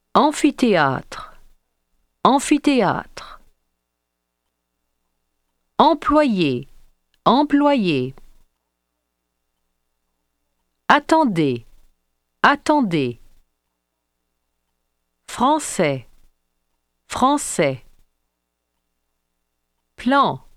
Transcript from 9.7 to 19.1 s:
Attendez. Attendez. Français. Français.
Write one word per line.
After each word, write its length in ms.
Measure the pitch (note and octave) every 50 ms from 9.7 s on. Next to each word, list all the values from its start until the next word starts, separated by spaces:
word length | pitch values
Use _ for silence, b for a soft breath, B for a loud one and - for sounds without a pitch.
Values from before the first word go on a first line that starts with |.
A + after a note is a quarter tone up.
| _ _ _ _ _ _ _ _ _ _ _ _ _ _ _ _ _ _ _ _ _ _ _ -
Attendez. 800 | C4 D4 D4 - E4 D#4+ D#4 A#3 F#3 E3 D#3 C3+ B2 A#2+ - - - - - _ _ _ _ _ _ _ _ _ _ _
Attendez. 800 | - A#3 C#4+ C#4+ - - D4+ D4 B3+ F#3+ E3+ D3+ C3 A#2+ A#2 - - - _ _ _ _ _ _ _ _ _ _ _ _ _ _ _ _ _ _ _ _ _ _ _ _ _ _ _ _ _ _ _ _ _ _ _ _ _ _ _ -
Français. 800 | - - A#3 C#4 D#4 D4+ - - - - E3+ D3 C#3 C3 - - - - _ _ _ _ _ _ _ _ _ _ _ _ _ _ _ _ _ -
Français. 760 | - - B3 C4+ D4 C#4+ - - - - E3 C#3 C3 - - - _ _ _ _ _ _ _ _ _ _ _ _ _ _ _ _ _ _ _ _ _ _ _ _